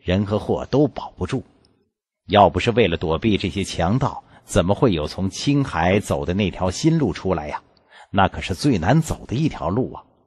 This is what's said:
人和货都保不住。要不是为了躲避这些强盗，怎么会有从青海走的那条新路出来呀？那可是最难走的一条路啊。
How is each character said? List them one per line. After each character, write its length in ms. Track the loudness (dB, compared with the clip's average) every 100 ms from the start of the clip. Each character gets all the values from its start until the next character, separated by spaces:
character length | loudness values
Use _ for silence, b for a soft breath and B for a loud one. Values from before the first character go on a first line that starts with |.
人 240 | 0 0 0
和 140 | -2
货 260 | -2 -4 0
都 200 | 2 2
保 240 | 0 -14 -8
不 100 | -6
住。 160 | -6 -8 _ _ _ _ _ _ _ 0
要 220 | 6 6
不 100 | 6
是 120 | 0
为 160 | 2 2
了 80 | 0
躲 240 | -2 -2
避 180 | 0 0
这 120 | -2
些 140 | -4
强 360 | -6 -2 0 0
盗， 240 | -2 -6 b b _
怎 200 | 0 2
么 80 |
会 200 | 2 2
有 120 | 2 -4
从 240 | -4 -6
青 340 | -4 0 0
海 360 | 0 0 2 2
走 260 | 2 -4 -2
的 80 |
那 160 | -2 -2
条 220 | -2 -4
新 260 | 0 2 2
路 140 | 0
出 220 | -2 -2
来 140 | -4 -4
呀？ 120 | -12 _ _ B B B
那 180 | 2 2
可 140 | 0
是 140 | -8 -2
最 240 | 0 0
难 200 | 4 2
走 240 | 2 -4 -6
的 80 | -2
一 120 | -2
条 180 | -2 -4
路 240 | -2 -4
啊。 100 | -8 -20 _